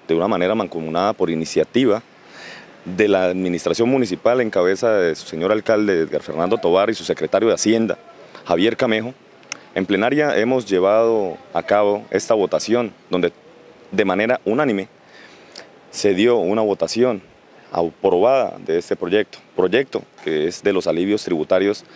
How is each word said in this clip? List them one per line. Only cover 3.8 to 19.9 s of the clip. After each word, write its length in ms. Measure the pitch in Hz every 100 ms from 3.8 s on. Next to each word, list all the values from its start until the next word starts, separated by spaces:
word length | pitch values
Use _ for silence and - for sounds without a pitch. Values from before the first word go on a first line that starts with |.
| 117
municipal 500 | 135 110 87 113 127
en 100 | 113
cabeza 440 | 98 90 98 117
de 220 | 107 85 78
su 120 | -
señor 240 | 80 90
alcalde 480 | 107 104 107 104 87
Edgar 220 | 80 76
Fernando 360 | - 76 90 110
Tovar 320 | 85 92 107
y 40 |
su 100 | 110
secretario 460 | 85 85 80 98 113
de 60 | 92
Hacienda, 440 | 107 113 110 - - - - - -
Javier 320 | 87 107 113
Camejo. 340 | 127 110 113 - - - - - -
En 140 | - 95
plenaria 500 | 95 117 147 147 90
hemos 300 | 113 131 101
llevado 680 | 92 95 107 117 113 95 78 -
a 120 | 82
cabo 420 | - 101 104 104 -
esta 240 | 98 - 113
votación, 580 | 92 78 - 120 113 - -
donde 240 | 92 87 - - - - - -
de 140 | 98 98
manera 340 | 92 113 127 95
unánime 420 | 113 147 101 95 _ - - - - - - - - -
se 240 | - 104
dio 240 | 92 117 120
una 240 | 87 110
votación 600 | 107 95 82 113 127 101 - _ _ - -
aprobada 840 | 87 85 - 98 90 113 135 107 -
de 140 | - 82
este 180 | - 98
proyecto, 440 | 87 104 101 - - -
proyecto 480 | 92 117 139